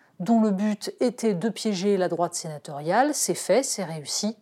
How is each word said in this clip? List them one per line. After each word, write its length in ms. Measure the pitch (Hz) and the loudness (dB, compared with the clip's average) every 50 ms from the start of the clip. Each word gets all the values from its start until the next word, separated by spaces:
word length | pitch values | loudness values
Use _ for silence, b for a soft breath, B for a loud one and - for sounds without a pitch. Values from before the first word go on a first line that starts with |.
| b b b b | b b b b
dont 220 | 180 196 233 226 | 0 2 4 4
le 100 | 220 214 | 4 4
but 420 | 196 185 208 214 208 - - - - - | 2 2 0 0 -2 -2 -4 -8 -4 0
était 340 | 262 247 - - 233 220 202 | 0 0 0 0 0 0 0
de 160 | 170 185 226 | 0 0 -2
piéger 480 | - - - 220 202 170 190 208 202 | -2 -2 -2 -2 -2 0 2 2 2
la 100 | 185 180 | 2 2
droite 280 | 170 175 160 175 165 - | 0 0 0 0 0 -2
sénatoriale, 800 | - - 165 151 143 - - 147 143 147 165 185 233 269 302 285 | -4 -8 -8 -10 -12 -12 -12 -10 -6 -2 0 2 4 4 2 2
c'est 180 | - - - - | 0 0 -2 -2
fait, 300 | - - - 185 247 277 | -2 0 2 2 2 2
c'est 200 | - - - 185 | 0 -2 -4 -6
réussi, 540 | 156 160 160 139 - - - - 220 233 - | -6 -8 -8 -8 -6 -4 -2 -2 -4 -4 -6